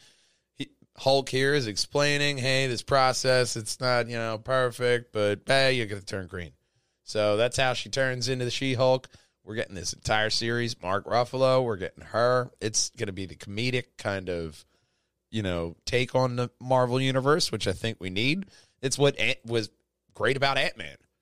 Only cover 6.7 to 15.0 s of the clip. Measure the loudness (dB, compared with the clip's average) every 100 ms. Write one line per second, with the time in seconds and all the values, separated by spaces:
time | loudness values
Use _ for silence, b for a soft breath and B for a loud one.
6.7 | _ _ _ -6 0 2 4 2 2 0
7.7 | 0 -4 -2 -2 -2 -4 -2 -4 -4 -2
8.7 | 2 2 2 -2 b b b -12 -8 -8
9.7 | -8 -10 -8 0 0 2 0 -2 -2 -4
10.7 | -6 -4 -4 0 0 0 2 4 4 2
11.7 | -4 -6 -10 -6 0 2 2 -2 _ -4
12.7 | -2 -4 -4 -8 -6 -10 -12 -10 -4 0
13.7 | -2 -4 -8 -4 -4 -4 -6 -6 -10 -20
14.7 | _ _ _